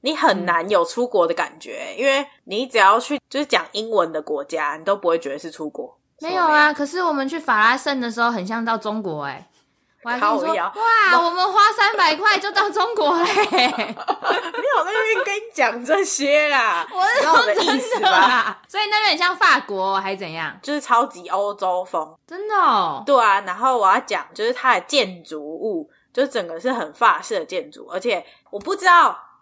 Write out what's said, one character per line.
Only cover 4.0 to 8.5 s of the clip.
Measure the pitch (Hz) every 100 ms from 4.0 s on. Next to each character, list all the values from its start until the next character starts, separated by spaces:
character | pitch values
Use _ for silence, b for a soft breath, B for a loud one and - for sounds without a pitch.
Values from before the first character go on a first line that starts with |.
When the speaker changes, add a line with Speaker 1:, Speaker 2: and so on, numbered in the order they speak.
| 170
Speaker 1:
的 | 156
国 | 151 151
家， | 139 160 147 156
你 |
都 | 160 196
不 | 180
会 | 165
觉 | 156
得 | 139
是 | 165
出 | - 151
国。 | - 127 _ _ _
Speaker 2:
没 | 320
有 | 370
啊， | 339 302 302
可 | 294
是 | 285 339
我 | 349
们 | 294 269
去 | 320
法 | - 220
拉 | 220 262
盛 | 294 277
的 | 240
时 | 226
候 | 233
很 | 233
像 | 185